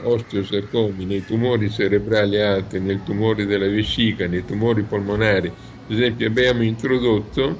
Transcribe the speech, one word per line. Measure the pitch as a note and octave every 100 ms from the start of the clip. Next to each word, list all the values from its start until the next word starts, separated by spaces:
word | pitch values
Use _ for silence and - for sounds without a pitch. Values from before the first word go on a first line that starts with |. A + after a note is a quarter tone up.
osteosarcomi, | A#2 A#2 A#2 G2+ G2 G2+ G#2 A#2+ G#2+ F#2+
nei | F#2 G2
tumori | - A2+ A#2+ A#2+ G#2
cerebrali | G#2 G2 G2+ G#2 A2 G2+ G#2
alti, | G#2 G2 F#2+ F#2+
nel | F#2+ G2+
tumore | G2+ G2+ A2 G#2 G2+
della | G2+ G2
vescica, | G#2 G#2+ - A2+ G2+ F2+
nei | F2+
tumori | F#2 G2+ A#2 A2
polmonari. | G#2 G#2 G2+ G#2 A2 F#2+ F2
Ad | - - - -
esempio | A2 B2 A#2+ A2
abbiamo | A2+ B2+ A#2+
introdotto | A2+ A2+ C3 B2+ A#2+ G#2+ G#2+ - C3+